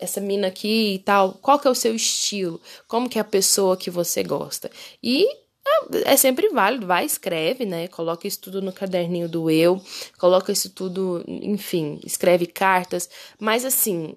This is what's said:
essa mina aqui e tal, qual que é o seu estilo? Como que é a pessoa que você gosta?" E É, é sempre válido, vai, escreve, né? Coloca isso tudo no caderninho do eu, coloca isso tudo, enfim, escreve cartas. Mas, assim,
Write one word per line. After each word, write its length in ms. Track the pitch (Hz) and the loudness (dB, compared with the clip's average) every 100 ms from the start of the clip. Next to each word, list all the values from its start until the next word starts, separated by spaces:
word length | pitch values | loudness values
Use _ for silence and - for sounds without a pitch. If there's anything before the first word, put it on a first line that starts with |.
essa 200 | 180 - | -8 -6
mina 280 | 196 196 190 | -2 -2 -2
aqui 460 | 190 214 220 214 | -4 -2 0 0
e 40 | 190 | -2
tal, 360 | 202 202 190 | 2 4 4
qual 260 | - - 285 | 0 2 4
que 80 | 285 | 4
é 20 | |
o 40 | |
seu 200 | 254 233 | 2 0
estilo? 680 | 226 - - - 202 180 165 - - _ | 0 -2 -2 -4 -2 -4 -6 -14 -20 _
Como 200 | 226 247 | -4 -2
que 80 | 226 | -2
é 40 | |
a 40 | |
pessoa 520 | 208 196 190 - 190 185 | 0 2 2 4 2 2
que 140 | - | -2
você 340 | 175 170 - | -4 -4 -2
gosta?" 440 | 180 147 147 - - - - - | -2 -4 -6 -10 -12 -16 -20 -10
E 420 | 220 262 427 605 _ _ - | -4 2 2 0 _ _ 0
É, 460 | 622 - - - | 0 0 -2 2
é 40 | 277 | 4
sempre 320 | 262 262 415 | 4 2 0
válido, 380 | 285 196 262 185 | 2 2 0 0
vai, 180 | 175 | 0
escreve, 600 | 294 - - 165 160 254 | 0 -4 -4 -2 -2 -2
né? 240 | 220 170 170 | -4 -4 -6
Coloca 380 | - 165 170 202 | -6 -6 -6 -6
isso 140 | - | -10
tudo 200 | - 190 | -8 -8
no 120 | 190 | -8
caderninho 560 | 185 196 180 170 175 170 | -6 -4 -2 -2 -2 -4
do 220 | 165 160 | -2 2
eu, 300 | 160 165 190 - - - _ | 6 6 4 -2 -16 -16 _
coloca 340 | 180 185 185 | 4 4 2
isso 180 | 196 190 | -4 -4
tudo, 540 | - 190 180 190 175 - | -8 -8 -4 -4 -4 -6
enfim, 760 | 123 - 202 - 180 151 151 | -8 -4 -4 -2 -4 -4 -8
escreve 420 | - - 190 180 175 | -10 0 4 4 2
cartas. 640 | - 196 185 180 180 - - - _ | 0 2 2 0 -6 -8 -14 -20 _
Mas, 260 | 214 226 | -2 0
assim, 500 | 262 254 226 175 156 | 0 -2 0 -2 -4